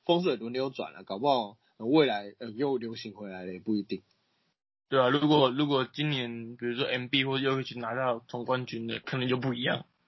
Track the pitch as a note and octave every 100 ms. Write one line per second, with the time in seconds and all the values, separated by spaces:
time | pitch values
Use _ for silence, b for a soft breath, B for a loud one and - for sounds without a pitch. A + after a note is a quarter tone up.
0 | - F3 F3+ A#2+ A2+ B2+ C3+ B2+ D#2 D2+
1 | F#2+ G2 C#3 C3 G#2 G#2+ _ - A2 D#3
2 | C#3 G#2 G2+ - A#2 G#2+ C#3+ C3+ A2+ A2+
3 | A2+ G2 G2+ F#2 F#2 F2+ G2 G#2+ G2 -
4 | - _ _ _ _ _ _ _ - C#3
5 | B2+ C#3+ D3 D3+ C3+ B2+ D3 C#3 B2+ -
6 | D3+ C#3 A#2+ A#2 A2+ A#2+ A#2+ A#2+ C3 B2
7 | A#2 C#3 C3+ C3+ C3+ C3+ B2 A#2+ A#2 B2
8 | C3 A#2 A#2+ B2 A#2+ B2+ B2 A#2 A2+ A2+
9 | - C3+ B2+ B2+ C3 A#2+ B2+ - - _